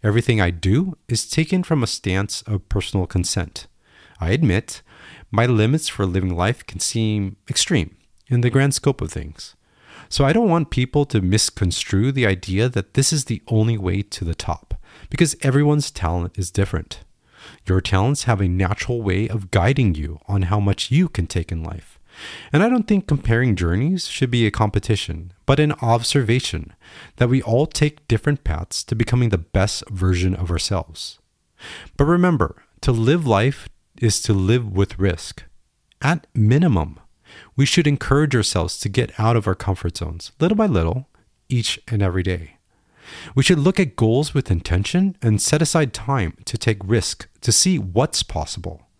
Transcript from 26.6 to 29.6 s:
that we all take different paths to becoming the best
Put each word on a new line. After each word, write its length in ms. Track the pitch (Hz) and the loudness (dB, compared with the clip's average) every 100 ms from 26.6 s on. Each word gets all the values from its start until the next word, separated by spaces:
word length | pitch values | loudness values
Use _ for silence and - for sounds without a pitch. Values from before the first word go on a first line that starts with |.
| 76 - - - - - | -10 -18 -20 -20 -20 -2
that 100 | 123 | 2
we 140 | 131 | 2
all 240 | - 117 156 | 2 0 0
take 420 | - 147 - _ | 0 0 -2 _
different 380 | 113 - 143 - | 0 2 -2 -2
paths 400 | 78 87 - - | -4 -6 -10 -6
to 100 | 110 | -2
becoming 340 | 113 120 120 | 0 2 2
the 80 | 92 | 0
best 460 | 80 98 | -2 0